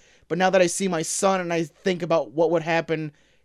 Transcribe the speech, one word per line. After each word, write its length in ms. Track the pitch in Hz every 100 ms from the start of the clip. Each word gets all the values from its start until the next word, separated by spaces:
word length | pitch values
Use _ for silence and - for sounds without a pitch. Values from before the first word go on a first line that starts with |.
| _ _ -
But 100 | 165
now 100 | 185
that 140 | 190
I 40 | 175
see 220 | - 196
my 140 | 170
son 360 | 160 - 196 190
and 100 | 175
I 120 | 170
think 360 | 160 _ 196 180
about 280 | 170 165 135
what 200 | 135 165
would 120 | 170
happen 500 | 160 165 160 160 156 - _ _